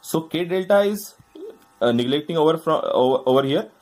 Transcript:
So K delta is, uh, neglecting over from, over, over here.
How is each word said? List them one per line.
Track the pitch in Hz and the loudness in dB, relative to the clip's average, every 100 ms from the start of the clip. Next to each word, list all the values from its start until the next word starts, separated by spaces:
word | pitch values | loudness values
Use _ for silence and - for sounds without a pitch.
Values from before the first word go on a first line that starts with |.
So | - 165 | -2 -4
K | 160 160 175 | -2 -6 -4
delta | 185 185 202 | -4 2 2
is, | 202 208 - - _ - 403 - _ _ | 2 -2 -10 -20 _ -20 -18 -20 _ _
uh, | 120 | 0
neglecting | 120 123 143 151 165 | 0 0 -2 -2 0
over | 156 160 | 2 2
from, | 160 156 - | 0 -2 0
over, | - 127 131 - | 2 2 2 2
over | 131 | 2
here. | 135 151 220 _ | 2 -2 -4 _